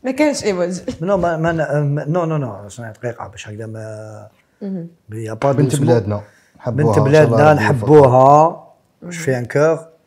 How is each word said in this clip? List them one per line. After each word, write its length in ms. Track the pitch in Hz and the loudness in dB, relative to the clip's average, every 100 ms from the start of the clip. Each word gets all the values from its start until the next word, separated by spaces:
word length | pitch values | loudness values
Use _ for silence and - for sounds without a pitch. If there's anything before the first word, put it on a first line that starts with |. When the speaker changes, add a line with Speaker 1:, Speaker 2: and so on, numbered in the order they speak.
Speaker 1:
ما 80 | 254 | -8
كانش 320 | 262 302 277 | -2 -2 -2
ايموجي. 380 | 208 185 175 185 - - | -4 -4 -4 -6 -10 -8
Speaker 2:
نو، 160 | 165 196 | -4 -2
ما، 200 | 170 165 | -2 -2
ما، 140 | 160 165 151 147 | -4 -2 -2 -2
ما، 240 | 147 143 147 | -2 -4 -4
نو، 200 | 170 165 | -4 -2
نو، 120 | 156 | -4
نو، 300 | 131 98 104 | -6 -10 -16
اسمعي 260 | 98 117 | -16 -16
دقيقة 340 | 107 120 113 98 | -12 -12 -12 -16
باش 220 | 98 - | -18 -18
هكذا 160 | 107 110 | -14 -14
ما 640 | 110 110 107 107 107 104 _ _ _ | -14 -14 -16 -18 -20 -20 _ _ _
Speaker 1:
مهم. 260 | 208 190 170 _ _ | -12 -10 -12 _ _
Speaker 2:
يا 200 | 107 113 | -12 -10
با 180 | 110 139 | -4 -2
Speaker 3:
بنت 200 | 131 143 | 0 0
Speaker 2:
دوزمون. 160 | 135 120 | 0 2
Speaker 3:
بلادنا. 360 | 120 101 104 - _ _ _ | 2 0 -8 -8 _ _ _
نحبوها، 280 | - 117 147 | -8 -2 0
Speaker 2:
بنت 20 | |
Speaker 3:
إن 60 | 104 | 2
شاء 100 | 135 | 4
الله 200 | 151 151 | 4 4
Speaker 2:
بلادنا 100 | - | 4
Speaker 3:
ربي 60 | |
يوفقها. 120 | 151 | 4
Speaker 2:
نحبوها. 1200 | 147 - 135 110 151 135 127 131 147 160 175 - _ _ _ | 4 2 -2 4 6 8 6 6 6 4 0 -18 _ _ _
Speaker 1:
مهم. 100 | 175 | -16
Speaker 2:
جو 80 | 170 | -10
في 180 | 160 127 | -6 -4
ان 80 | 120 | -4
كور. 340 | 143 151 156 - _ | 0 0 0 -6 _